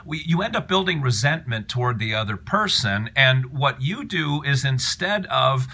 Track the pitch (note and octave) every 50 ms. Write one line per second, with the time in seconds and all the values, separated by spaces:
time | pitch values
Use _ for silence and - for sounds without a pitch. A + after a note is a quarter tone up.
0 | - D#3 D#3 D#3 - E3 E3 E3+ G3+ A#3 A3 G#3+ C#3 - F#3 F#3+ F#3+ F3+ E3+ D3+
1 | C3+ B2+ A#2 G#2 B2 C#3+ D#3 D#3+ D#3 B2 A#2 A2 G2+ - - B2 B2 B2 A#2+ G#2
2 | A2+ A2 A2 G#2+ A2 G2 G#2 F#2 - - - G#3 G#3+ F#3+ - - - - - G#2
3 | A2 - - C#3 C3+ C3 C3 C3 B2+ B2+ D#3 C3+ C#3 C#3 C3 C3+ C3 D3+ G#3 C#4
4 | C#4+ - F#3+ E3 D#3 D3 D3 D3 C#3+ C#3 C#3 C3 C#3 C3+ C3+ B2+ C3 - - -
5 | F3+ F#3 G#3 G#3 F#3 - C3 C3 C3 C3 C3+ C3 C3 C3